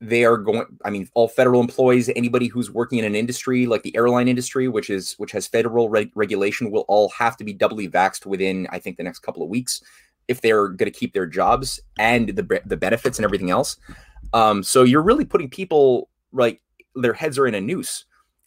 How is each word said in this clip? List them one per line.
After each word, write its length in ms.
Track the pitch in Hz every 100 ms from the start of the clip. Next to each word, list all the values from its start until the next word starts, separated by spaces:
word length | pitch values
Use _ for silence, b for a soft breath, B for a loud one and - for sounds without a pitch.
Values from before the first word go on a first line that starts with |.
they 240 | 110 120 117
are 120 | 117
going, 280 | 104 110 - -
I 60 | 104
mean, 180 | 101 92
all 160 | - 117
federal 320 | - 127 123
employees, 480 | 120 - 131 127 117 117
anybody 320 | 120 123 120
who's 220 | 123 117
working 300 | 107 120 123
in 60 | 110
an 100 | 104
industry 500 | 120 127 - 127 123
like 180 | 110
the 120 | 98 113
airline 320 | 120 123 123
industry, 400 | 123 123 135 127
which 220 | 110 -
is, 240 | 98 90
which 180 | - 101
has 160 | 107 92
federal 420 | 117 117 117 113
reg-, 220 | 107 107 -
regulation, 540 | 104 101 98 - 113
will 160 | 104 -
all 200 | 104 104 -
have 200 | 117 -
to 80 | 107
be 80 |
doubly 340 | 101 104 107 95
vaxxed 380 | 90 95 - -
within, 420 | 95 95 92 90
I 80 | 90
think, 180 | - 87
the 60 |
next 160 | 90 82
couple 220 | - -
of 60 | 80
weeks 320 | 110 127 - b b b b -
if 140 | 123
they're 260 | 113 110 101
gonna 240 | 92 104
keep 220 | - 117
their 120 | 98 87
jobs 540 | 87 95 123 131 - - -
and 320 | 110 120 110
the 140 | 98
be-, 160 | 95 92 -
the 120 | 90
benefits 400 | 92 113 127 120
and 60 |
everything 280 | 104 98 92
else. 260 | 92 147 - B B B B -
Um, 300 | 113 110 104
so 200 | 92 131
you're 180 | 127 135
really 240 | 170 269 -
putting 240 | 196 143
people, 600 | - 190 156 139 123 - _ _
like, 280 | 131 120 - _ _ _ -
their 180 | 123
heads 240 | 110 156 135
are 100 | 135
in 80 | 104
a 60 |
noose. 440 | 98 185 - - - _ _ _